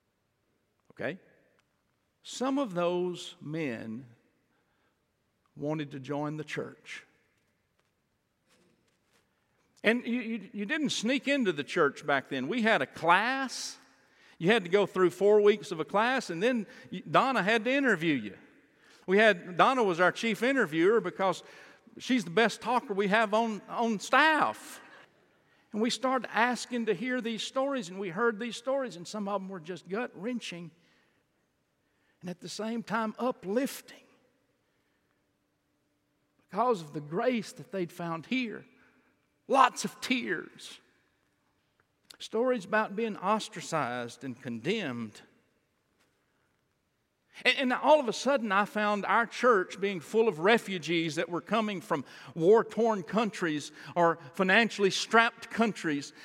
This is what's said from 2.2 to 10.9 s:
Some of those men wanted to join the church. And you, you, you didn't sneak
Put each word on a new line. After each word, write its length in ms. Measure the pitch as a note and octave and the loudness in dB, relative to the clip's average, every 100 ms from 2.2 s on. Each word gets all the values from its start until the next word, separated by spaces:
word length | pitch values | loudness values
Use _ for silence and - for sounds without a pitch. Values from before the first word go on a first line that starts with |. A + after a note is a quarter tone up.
Some 340 | - - C4 C4+ | -14 -6 -4 -2
of 160 | B3 | -2
those 640 | F3 F3 F3+ F3+ E3+ - - | -2 0 0 -2 -6 -12 -14
men 680 | D3 D#3+ D3 A2 A2 A2+ C3 _ _ _ _ _ _ _ _ _ _ _ _ _ _ D3 | -8 -6 -6 -6 -8 -12 -14 _ _ _ _ _ _ _ _ _ _ _ _ _ _ -8
wanted 360 | C#3+ D#3 D3 | -6 -6 -6
to 80 | C#3+ | -10
join 380 | C3 C#3+ D3 D#3 | -8 -6 -6 -8
the 60 | |
church. 600 | D3 - - - - - - _ _ _ _ _ _ _ _ _ _ _ _ _ _ _ _ _ _ _ _ _ _ _ _ _ _ _ | -8 -8 -8 -12 -18 -18 -20 _ _ _ _ _ _ _ _ _ _ _ _ _ _ _ _ _ _ _ _ _ _ _ _ _ _ _
And 200 | G#3 A#3+ B3 | 0 2 0
you, 140 | A#3+ | -4
you, 280 | A3 A3+ F#3+ | -4 -8 -8
you 140 | G3+ G3+ | -8 -4
didn't 240 | D#4+ | -2
sneak 380 | C4+ | -2